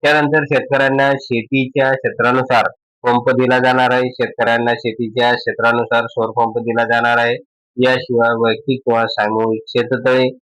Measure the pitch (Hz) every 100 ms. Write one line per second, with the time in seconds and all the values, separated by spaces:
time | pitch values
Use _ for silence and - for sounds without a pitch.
0 | 147 151 147 156 147 139 - 135 135 135
1 | 139 139 - 117 113 135 131 139 135 131
2 | 123 - 117 127 123 123 107 - _ _
3 | 123 120 120 123 127 127 127 127 127 127
4 | 127 127 117 - 117 117 120 117 123 113
5 | 117 113 120 120 - 107 117 117 113 120
6 | 117 - 113 113 113 113 113 113 113 117
7 | 117 120 117 123 - _ _ - 127 127
8 | 127 120 117 113 117 110 - 127 - 117
9 | 113 - 104 110 113 110 - 120 120 123
10 | 131 131 127 127